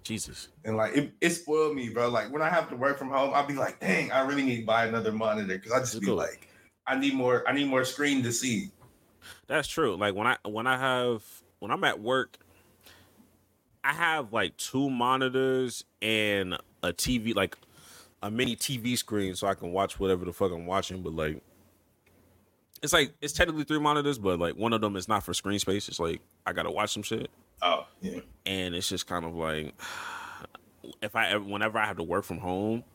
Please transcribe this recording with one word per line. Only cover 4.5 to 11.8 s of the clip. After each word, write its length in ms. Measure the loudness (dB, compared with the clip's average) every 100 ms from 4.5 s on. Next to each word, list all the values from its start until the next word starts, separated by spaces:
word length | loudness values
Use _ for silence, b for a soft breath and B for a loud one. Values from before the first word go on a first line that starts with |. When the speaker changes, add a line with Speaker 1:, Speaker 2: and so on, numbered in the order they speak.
| 0
Speaker 2:
to 60 | 2
buy 200 | 2 2
another 280 | 0 0
monitor," 440 | 0 0 0 -2 -6
'cause 140 | 0
I 80 | 0
just 140 | 0 -2
Speaker 1:
It's 40 |
Speaker 2:
be 60 | 0
Speaker 1:
cool. 80 | 0
Speaker 2:
like, 320 | -2 -8 -20 b b _ -2
"I 140 | 0
need 140 | 2
more, 340 | 2 4 4 2
I 60 |
need 140 | 2 2
more 160 | 2 2
screen 360 | 0 2 2
to 80 | 2
see." 400 | 0 0 -2 -4 _ -20 _ _ _ B B -2
Speaker 1:
That's 200 | -2 -2
true. 260 | 0 0 2
Like, 200 | 0 2
when 120 | 0
I, 100 | 0
when 240 | -4 -2 0
I 100 | 2
have, 460 | 2 2 0 -2 -8 -20 _ _
when 120 | -6
I'm 140 | 0